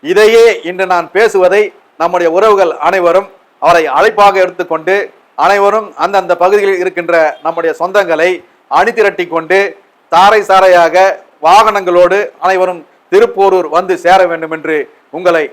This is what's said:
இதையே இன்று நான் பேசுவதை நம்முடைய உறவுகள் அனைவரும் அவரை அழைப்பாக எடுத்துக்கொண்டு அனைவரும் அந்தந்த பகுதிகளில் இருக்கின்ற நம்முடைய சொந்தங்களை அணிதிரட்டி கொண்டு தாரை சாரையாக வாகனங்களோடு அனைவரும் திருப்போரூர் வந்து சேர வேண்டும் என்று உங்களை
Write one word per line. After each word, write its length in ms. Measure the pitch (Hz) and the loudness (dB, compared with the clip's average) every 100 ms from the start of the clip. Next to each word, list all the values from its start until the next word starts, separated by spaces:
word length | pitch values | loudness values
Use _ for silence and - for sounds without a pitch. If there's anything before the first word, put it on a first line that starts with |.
| 285 | -2
இதையே 340 | 269 214 226 226 196 165 | 2 4 4 4 2 -8
இன்று 160 | 185 185 | -8 -4
நான் 140 | 180 160 185 | -4 -2 -2
பேசுவதை 440 | 220 208 185 196 208 _ _ _ | 0 2 0 0 -2 _ _ _
நம்முடைய 280 | 165 180 170 170 | -4 -2 -2 0
உறவுகள் 360 | 220 202 180 147 151 | 2 2 0 -2 -2
அனைவரும் 420 | 190 175 175 196 _ _ _ 151 | 0 0 0 -2 _ _ _ 0
அவரை 180 | 170 156 131 | 0 0 0
அழைப்பாக 380 | 208 214 202 190 | 0 2 2 2
எடுத்துக்கொண்டு 520 | 185 175 175 160 160 196 180 _ _ - 156 | -2 -4 -8 -6 -2 -4 -4 _ _ -4 0
அனைவரும் 420 | 202 202 214 208 151 | 2 0 0 -6 -6
அந்தந்த 300 | 170 196 180 170 | -2 -2 -2 0
பகுதிகளில் 380 | 175 208 196 190 | 2 0 0 -2
இருக்கின்ற 320 | 180 180 170 170 156 - 156 | -4 -6 -2 0 0 -4 -8
நம்முடைய 260 | 165 165 160 | -4 -6 -4
சொந்தங்களை 480 | 175 196 185 156 175 180 _ _ _ 139 | -4 -2 -2 -2 -2 -4 _ _ _ -2
அணிதிரட்டி 460 | 202 226 202 185 175 | 0 0 -2 -2 -6
கொண்டு 320 | 165 160 190 196 - _ _ _ | -6 -2 -2 -2 -8 _ _ _
தாரை 300 | 165 196 214 196 | 2 4 2 2
சாரையாக 460 | 190 185 180 165 170 190 170 - _ 156 | 2 4 4 4 2 0 -2 -12 _ 2
வாகனங்களோடு 720 | 196 220 202 180 175 175 190 208 - 175 | 4 4 0 -2 2 2 0 -4 -6 -2
அனைவரும் 360 | 190 185 175 147 _ _ | -2 -2 -6 -16 _ _
திருப்போரூர் 560 | 185 233 - 196 185 160 160 | 0 0 0 0 0 -2 -4
வந்து 180 | 185 180 170 | -2 -4 2
சேர 140 | 190 180 | 2 2
வேண்டும் 220 | 170 160 160 | -2 -8 -8
என்று 180 | 156 156 135 _ _ 156 | -6 -6 -6 _ _ -4
உங்களை 260 | 180 170 147 | -2 -2 -4